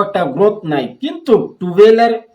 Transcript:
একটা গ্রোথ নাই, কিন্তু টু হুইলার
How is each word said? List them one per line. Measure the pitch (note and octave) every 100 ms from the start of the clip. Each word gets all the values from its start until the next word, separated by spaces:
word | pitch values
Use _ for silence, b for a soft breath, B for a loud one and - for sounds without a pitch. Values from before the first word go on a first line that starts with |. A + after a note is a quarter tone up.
একটা | G3 F#3 D#3
গ্রোথ | C3+ G#3 G#3 D#3+
নাই, | C#3+ A#2+ -
কিন্তু | D4 E4+ - G3 A2+ -
টু | F3+ E3+
হুইলার | A3 A3+ A#3 A3+ -